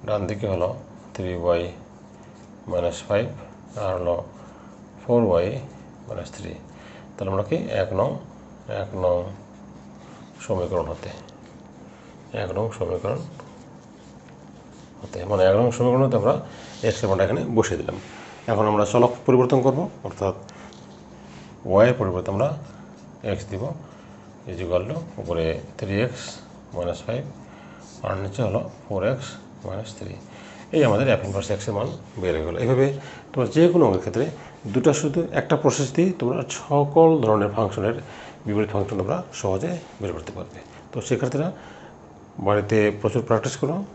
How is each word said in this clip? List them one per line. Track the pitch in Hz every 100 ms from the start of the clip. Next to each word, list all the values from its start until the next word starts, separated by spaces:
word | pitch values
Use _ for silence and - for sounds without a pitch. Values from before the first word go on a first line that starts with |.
| -
ডান | 104 92
দিকে | 104 107
হলো | 92 90 - - - - -
three | 92 90 87 85
y | 87 - - - - - - - - - -
minus | 87 87 85 -
five, | 104 127 - - - - -
আর | 101 92
হলো | 87 87 87 - - - - - - -
four | - 120 110 85
y | 92 131 - - - - -
minus | 53 - -
three। | 50 - - - - - - -
তাহলে | 95
আমরা | 95 101
কি | 160 - 107
এক | 95 92
নং, | 127 139 - - - - - 104
এক | 98 98
নং | 90 87 92 98 - - - - - - - - - -
সমীকরণ | - 95 87 90 82
হতে, | 82 87 - - - - - - - - - - - - 107
এক | 98 92
নং | 113 -
সমীকরণ | 87 90 98 - - - - - - - - - - - - - - - - - - -
হতে, | 101 - 92
মানে | 101 92
এক | 101
নং | 120 117
সমীকরণ | 123 127 139
হতে | 101
আমরা | 104 151 - - - - 110
এক্সের | - 104
মানটা | 95 95
এখানে | - 110 110
বসিয়ে | - 85
দিলাম। | - 92 - - - - -
এখন | 107 107
আমরা | 104 104
চলক | 120 120 - -
পরিবর্তন | 123 127 135 127
করব, | 135 180 - 98
অর্থাৎ | - 98 92 - - - - - - - - - - - - -
ওয়াইয়ের | 95 117 127
পরিবর্তে | 98 90 87
আমরা | 98 139 147 - - - - - - 113
এক্স | 95 -
দিব, | 98 131 151 - - - - - - -
is | 87
equal | 90 90 90
to | 160 165 -
উপরে | - 82 80 80 - -
three | 98 98 123
x | - - - - - - 85
minus | 87 82 -
five, | 120 139 - - - - - - - 98
আর | 95
নিচে | 101 101 107
হলো | 113 - - -
four | 98 101 131
x | - - - - 92
minus | 98 110 -
three। | 98 95 - - - - - 160
এই | 127
আমাদের | 104 135 101
F | 98
inverse | 98 - 101
x | -
এর | 101
মান | 127 151 - -
বের | 92 78
হয়ে | 78
গেল। | 85
এইভাবে | 120 127 135 139 - - -
তোমরা | - 117 147
যে | 170
কোনো | 170 127
অঙ্কের | 92 -
ক্ষেত্রে | 113 156 - - - 110
দুটা | 123 151 135
শুধু | 151 160 165 147
একটা | - 147
প্রসেস | 143 123 135 -
দিয়ে | 185 180
তোমরা | 123 123 127 - -
সকল | 143 143 160 165 160 110
ধরনের | 107 101 104
ফাংশনের | 104 104 101 127 - - - - 104
বিপরীত | 104 104
ফাংশন | 101 95 104
তোমরা | 98 170 180 -
সহজে | 101 95 165 175 - -
বের | 101 80
করতে | 80 90
পারবে। | 90 - - - -
তো | 131 -
শিক্ষার্থীরা, | 123 127 139 165 - - - - - - - - - 98
বাড়িতে | 104 104 110 104 101
প্রচুর | 110 123 110
প্র্যাকটিস | 110 131 -
করো। | 139 175 202